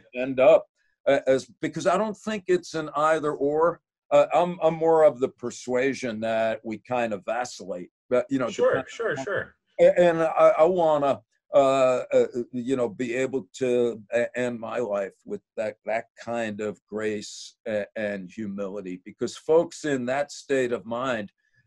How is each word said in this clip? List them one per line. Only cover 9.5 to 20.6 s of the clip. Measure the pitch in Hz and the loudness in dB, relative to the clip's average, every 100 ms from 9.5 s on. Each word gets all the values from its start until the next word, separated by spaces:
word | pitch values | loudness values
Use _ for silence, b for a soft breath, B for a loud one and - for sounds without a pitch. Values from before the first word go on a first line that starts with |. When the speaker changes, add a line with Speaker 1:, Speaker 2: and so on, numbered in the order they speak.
| _ _ - | _ _ 4
Speaker 2:
A-, | 175 190 | 4 6
and | 175 165 | 4 4
I, | 160 - 160 156 | 2 4 6 6
I | 160 | 4
wanna, | 185 160 151 139 123 _ _ _ | 4 2 4 2 -2 _ _ _
uh, | 147 135 135 127 127 - | 4 4 6 4 2 2
uh, | 131 117 127 117 | 2 2 0 -6
you | 123 117 135 | -6 -4 -2
know, | 120 | -2
be | 95 123 123 | -4 -4 -2
able | 131 131 - - | -2 -4 -8 -4
to | 127 123 120 113 104 117 | 0 2 0 -2 -4 -2
e-, | 117 120 | -2 -2
end | 123 117 | -4 -6
my | 110 113 | -8 -6
life | 113 101 95 - - | -4 -4 -4 -10 -12
with | 101 _ - | -12 _ -8
that, | 110 - 104 | -8 -6 -6
that | 113 - - | -6 -6 -14
kind | 117 117 110 104 | -8 -6 -6 -6
of | 107 92 _ | -8 -8 _
grace | 107 107 104 101 - - _ 117 | -8 -6 -6 -10 -16 -20 _ -6
a-, | 107 101 110 | -6 -6 -6
and | 107 101 90 | -6 -6 -10
humility, | 110 104 98 98 104 92 90 - | -10 -10 -8 -8 -8 -10 -12 -14
because | - 120 - | -8 -8 -6
folks | - 160 170 - 151 | 0 2 2 -4 -6
in | 135 120 | -4 -2
that | 135 147 | -4 -6
state | - - 135 | -10 -4 -2